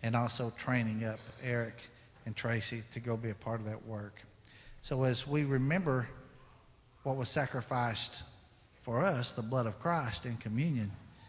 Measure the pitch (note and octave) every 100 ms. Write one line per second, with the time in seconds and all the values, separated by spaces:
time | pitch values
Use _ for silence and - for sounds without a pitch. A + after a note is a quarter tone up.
0 | A2+ A#2 A#2+ - A#2 - - B2 A2+ A2
1 | A2+ A2 - - B2+ A#2+ A2+ A2+ - -
2 | - - A#2+ - A#2 A#2 - A#2 A2 A#2
3 | A#2+ A2+ A#2 G2+ A2+ A2+ G#2+ A2 A2+ G#2+
4 | G#2 - - - - - - - - C3
5 | C3 B2 C#3+ D3+ C#3 C3 C3 F3+ E3 C3
6 | A#2+ - - - - - - - - -
7 | C#3 C3+ A#2+ D#3 C3 B2+ - B2+ A#2+ G#2+
8 | - - - - - - - - - A#2+
9 | F#3+ D#3+ A#2 - A2 C3 A#2 - E3+ E3+
10 | A#2+ - B2+ A2+ G#2+ A2+ E3 B2+ G#2 G2
11 | - -